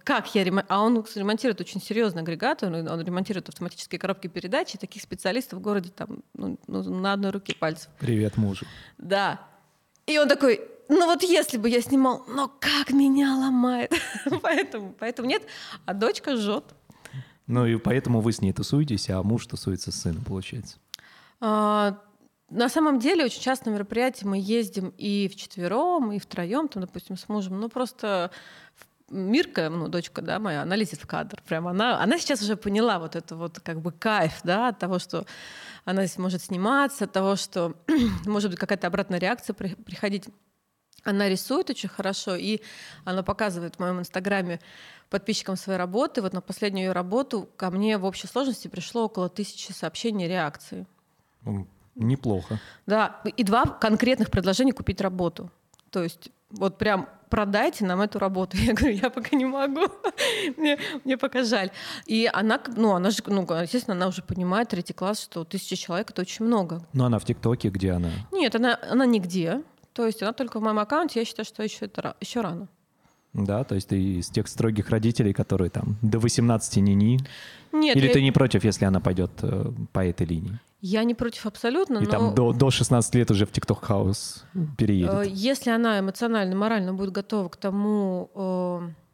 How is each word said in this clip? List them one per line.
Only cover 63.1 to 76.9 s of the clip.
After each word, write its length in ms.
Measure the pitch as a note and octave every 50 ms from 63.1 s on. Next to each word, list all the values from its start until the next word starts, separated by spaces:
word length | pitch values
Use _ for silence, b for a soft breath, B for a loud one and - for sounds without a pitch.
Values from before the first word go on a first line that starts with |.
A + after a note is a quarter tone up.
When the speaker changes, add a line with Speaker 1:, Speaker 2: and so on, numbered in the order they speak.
Speaker 1:
же, 80 | G#3 - -
ну, 160 | - G3+ G3 F3+
естественно, 520 | - E3+ D#3+ F3 E3 - B3 A#3+ - G3
она 120 | F3 F3+ F#3+
уже 140 | F3 F3+ -
понимает, 480 | - - F3+ F3+ F3+ F#3 G#3+ A#3+ A3+
третий 240 | - F3 F3 - E3+
класс, 260 | - F#3 F#3+ G#3+ - -
что 220 | - - F3 E3
тысяча 320 | E3 - F#3+ - - F#3+
человек — 340 | F3+ - - E3+ F3+ A3 - -
это 100 | - F#3
очень 240 | - - - A3
много. 340 | A3+ A#3+ G#3+ F#3 D#3+ E3 E3+ E3+ - -
Speaker 2:
Но 100 | C3 B2
она 140 | B2 A#2 G#2
в 80 | -
ТикТоке, 420 | - A#2 - - A#2 A#2+ - - A2
где 240 | F#2+ G2 G2 F#2+ F2+
она? 160 | F2 F2 E2+ E2 F#2 G#2 - -
Speaker 1:
Нет, 220 | G4 D#4 A#3+ -
она, 240 | A3+ A#3+ B3+ A#3+ - - -
она 140 | A#3 B3 C4+
нигде. 560 | B3 A#3+ G#3+ F3+ F3 F3 F#3 E3 E3 F3+ C4+ D#4 - _ _ - _ _
То 140 | - A#3
есть 160 | A3+ G#3+ - F#3+
она 100 | G#3 A#3+
только 260 | - C4+ A3+ - A3+
в 40 | G#3+
моём 160 | A3 G#3+ G#3+
аккаунте, 400 | G#3 G#3+ C#4+ D#4 F4 D4 - A#3
я 40 | A3+
считаю, 200 | A3 - - A3
что 160 | - - - G#3+
ещё 240 | G#3+ - - -
это 140 | G3+ - - -
ра-, 140 | - - -
ещё 220 | - - - A#3+ A3
рано. 240 | F3 E3+ E3+ G3 - - _ _ _ _ _ _ _ _ _ _ _ -
Speaker 2:
Да, 300 | - G2+ G2 G2+ A2 C#3
то 120 | - -
есть 120 | F#2+ - -
ты 300 | G#2 G2 F#2+ G2 F#2+ F2
из 100 | F2 -
тех 200 | - A2+ G#2 -
строгих 420 | - - - A2+ A2 G#2 G2+ -
родителей, 420 | A2+ G#2+ G#2+ A2+ A#2 - A#2+ G2+ G2
которые 380 | - - - G2 F#2+ F#2 E2+
там 260 | - - - G2+ G#2 G#2+ A#2
до 160 | G#2+ G#2+ A2+
восемнадцати 640 | A2 A#2+ - - A#2 A#2+ A#2 G#2+ - - - G2+
ни-ни? 400 | G2 G2+